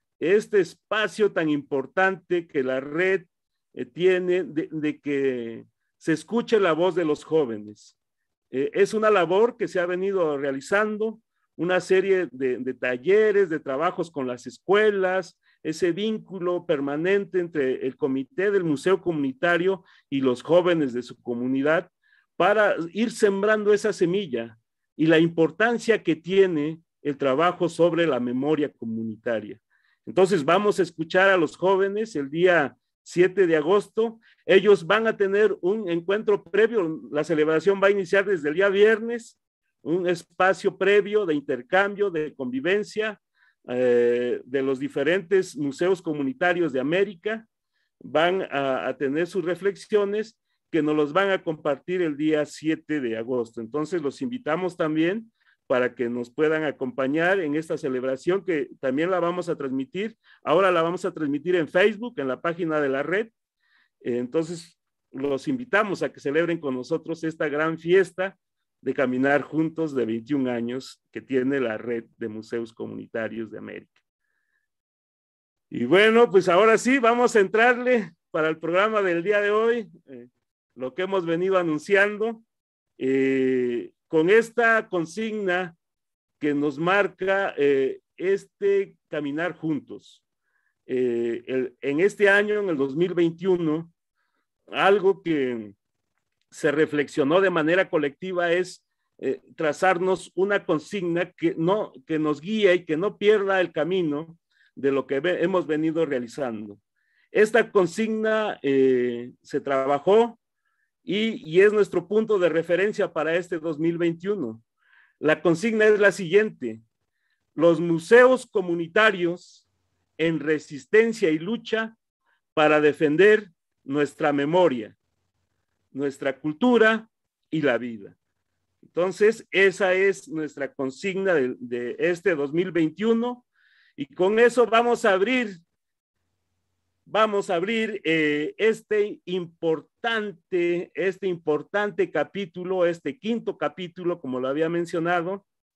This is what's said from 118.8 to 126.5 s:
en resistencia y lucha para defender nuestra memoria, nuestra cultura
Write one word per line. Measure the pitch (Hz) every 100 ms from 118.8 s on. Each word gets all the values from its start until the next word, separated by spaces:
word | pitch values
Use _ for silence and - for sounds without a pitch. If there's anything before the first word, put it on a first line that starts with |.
| 165 190 220 190 170 180 - - _ _ _ _ _ -
en | 165 160
resistencia | 143 151 - 143 - 214 226 220 180
y | 156
lucha | 170 226 - 220 226 _ _ _ _ _ _
para | - 151 151
defender | 151 143 151 156 208 214 208 _ _ _
nuestra | - 147 143 - 156
memoria, | 143 143 180 175 123 104 _ _ _ _ _ _ _ _ _ _
nuestra | 131 143 135 139 131
cultura | 151